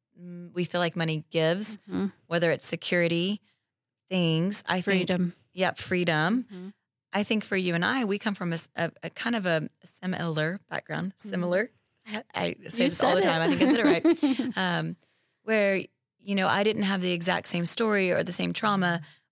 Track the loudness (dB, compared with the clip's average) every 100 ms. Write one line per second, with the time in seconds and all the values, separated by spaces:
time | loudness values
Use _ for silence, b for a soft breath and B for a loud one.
0 | _ -20 -16 -16 -8 -4 -2 0 0 0
1 | -2 -2 -2 0 2 2 -2 -6 -6 -4
2 | -4 -6 _ 0 2 0 -2 -6 -2 0
3 | 2 2 0 -4 -8 _ _ _ _ _
4 | _ 0 2 2 0 -2 -2 -2 2 2
5 | 2 0 0 -4 _ -2 -2 -2 -2 0
6 | 2 2 2 0 -4 -12 -14 -18 _ _
7 | _ -4 0 -2 0 -2 0 0 0 0
8 | 0 -2 -2 -4 -2 -4 -4 -4 -4 -4
9 | -12 -6 -4 -2 0 0 -2 -10 -20 -10
10 | -6 -4 -2 -2 -2 -4 -8 -10 -6 -6
11 | -6 -8 -8 -4 0 0 -2 _ _ _
12 | -10 -10 -8 -4 -4 -4 -8 0 0 2
13 | 2 4 2 2 2 4 4 6 4 4
14 | 4 4 2 0 -2 -2 0 0 -2 -8
15 | _ _ _ _ -2 2 4 2 -4 _
16 | _ _ -2 0 2 2 2 0 0 0
17 | -2 -2 0 -2 0 -2 0 0 2 2
18 | 2 0 0 -2 -2 0 0 2 0 -2
19 | -6 B B